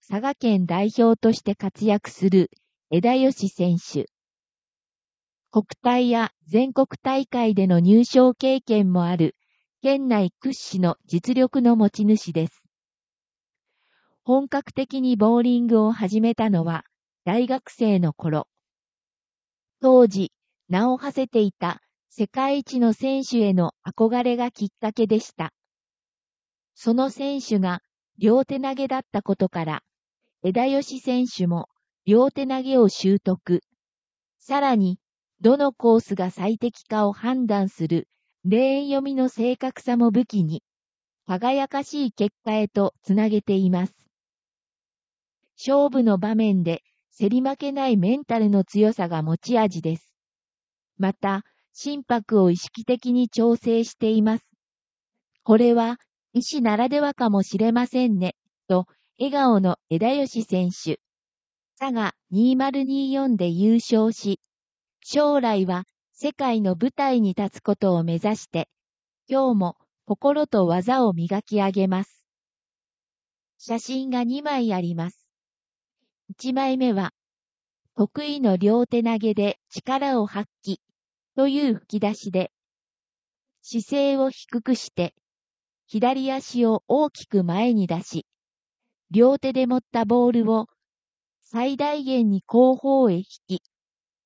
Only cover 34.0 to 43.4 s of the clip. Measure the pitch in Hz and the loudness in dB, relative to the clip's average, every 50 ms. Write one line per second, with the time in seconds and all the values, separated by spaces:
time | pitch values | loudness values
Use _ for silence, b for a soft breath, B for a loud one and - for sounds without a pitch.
34 | _ _ _ _ _ _ _ _ _ - 269 285 277 269 247 214 190 180 185 - | _ _ _ _ _ _ _ _ _ -4 -2 0 0 2 2 2 2 0 -2 -4
35 | _ _ _ _ _ _ _ _ - 226 262 285 285 277 240 - - 233 226 226 | _ _ _ _ _ _ _ _ 4 4 4 4 2 0 -2 0 2 4 4 4
36 | - - 202 185 180 180 - - 185 208 226 - - 240 - - - _ 220 214 | 2 0 -4 -4 -4 -6 -6 -4 -4 -4 -2 -2 -4 -6 -6 -8 -10 _ -2 0
37 | 208 202 202 - 220 240 262 262 247 214 208 202 190 196 - - 170 151 165 165 | 0 0 -2 -2 -4 -4 -2 -2 0 0 0 0 0 -2 -4 -6 -4 -2 -2 -2
38 | - - _ _ _ _ _ _ - 180 208 233 262 269 269 277 285 277 277 277 | -2 -6 _ _ _ _ _ _ -2 0 2 2 2 2 0 -2 -2 -2 -2 -2
39 | 269 277 269 262 254 254 - - 226 247 254 - - 262 - - - 262 240 240 | -2 -2 -2 -2 -2 -2 -2 -2 -2 -2 -2 -2 -6 -8 -8 -8 -4 -2 2 2
40 | 233 233 196 247 247 - 214 202 170 151 165 - - _ _ _ _ _ _ _ | 2 4 4 2 0 0 0 -2 -2 -2 -2 -8 -10 _ _ _ _ _ _ _
41 | _ _ _ _ _ - 185 185 226 247 269 277 269 269 - 277 285 - - 294 | _ _ _ _ _ -8 -6 -4 -2 -2 0 0 -2 -4 -6 -8 -8 -8 -6 -4
42 | 285 233 - - 202 208 - _ _ 233 214 220 214 202 - 208 202 - - _ | -4 -4 -2 -2 -4 -4 -4 _ _ -4 -2 -2 -2 -2 0 0 -2 -2 -2 _
43 | _ - 190 214 214 220 214 208 | _ -2 0 0 2 2 0 -2